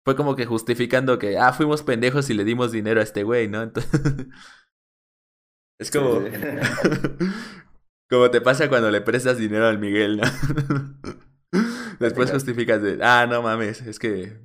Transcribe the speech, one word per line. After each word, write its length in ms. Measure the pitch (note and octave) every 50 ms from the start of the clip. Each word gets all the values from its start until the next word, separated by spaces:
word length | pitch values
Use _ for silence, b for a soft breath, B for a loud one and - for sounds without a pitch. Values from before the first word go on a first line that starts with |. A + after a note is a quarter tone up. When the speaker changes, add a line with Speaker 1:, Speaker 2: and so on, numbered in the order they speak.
| -
Speaker 1:
fue 100 | C3+ C3+
como 200 | C3 D3 C#3 C3+
que 100 | C#3 A#2
justificando 720 | A2+ A#2 A2 - - A#2 - B2 A#2+ B2+ C3 C3 C3 B2 A2+
que, 180 | G#2 G2+ G2
ah, 160 | F2+ B2 B2+ C3
fuimos 300 | - D#3 D3+ D3+ D3+ D3
pendejos 460 | C#3 B2 A2+ A#2+ B2+ C3+ C#3+ C3+ C#3
y 40 | A2+
le 120 | G#2 G2
dimos 260 | A2 A#2 B2 B2 A#2
dinero 280 | A2 A2 G#2 A2 A2+ A2
a 20 | G#2+
este 200 | G#2+ - G2+ G2+
güey, 240 | A2 A#2+ A#2+ A2+ G#2
¿no? 120 | G2+ G#2+ A#2
Entonces, 280 | A2+ - A#2 B2 -
<laughs> 1900 | - C#3+ C#3 D3 C#3 C3+ C3 - - - - - - _ _ _ _ _ _ _ _ _ _ _ _ _ _ _ _ _ _ _ _ _ _ _ _ -
es 120 | A2 -
Speaker 2:
Sí, 80 | - D3
Speaker 1:
como, 220 | C#3 B2+ A#2 G2+
Speaker 2:
sí. 100 | G2 G#2
Speaker 1:
<laughs> 1800 | - - - D3 C#3+ C3+ B2+ A2+ - - C#3 D3 D3+ - - D#3+ D3 - E3+ F#3+ G3 A3+ - - - - - _ _ _ _ _ _ _ _ -
como 220 | B2+ B2 B2 B2
te 100 | B2 A#2
pasa 280 | A#2+ B2 C3+ C#3 D#3 C3+
cuando 200 | C3 A#2+ A2+ G#2+
le 100 | G#2 G2+
prestas 360 | G2+ A2+ A2+ B2+ B2+ B2+ B2+
dinero 300 | A#2 A2 G#2+ G#2 G#2+ A2+
al 120 | A2+ G#2+ G#2
Miguel, 380 | G#2 G2+ G2+ G#2+ G#2+ G2+ G#2+
¿no? 60 | G#2 A2+
<laughs> 1800 | B2+ - - - - D3 - C#3 - C#3+ C#3 - - - - - - - - _ _ _ _ _ - - F#3+ A#3 A#3 - - - A3 F#3+ -
Después 300 | A#2+ A2+ A2+ A#2+ B2 B2+
Speaker 2:
Ajá. 60 | C3+
Speaker 1:
justificas 460 | C3+ C3+ B2+ A#2 A#2+ A#2+ A#2 A2+ G#2
de, 180 | G#2 G2+ F2 -
ah, 240 | - A#2+ B2 A#2+ A#2+
no 140 | A#2+ A#2+ A#2+
mames, 400 | A#2+ A2+ A2 A2+ A2+ G#2 A#2 -
es 160 | B2+ A2+ G#2+
que, 400 | - - A2+ G#2 G#2 F#2 G2+ A2 -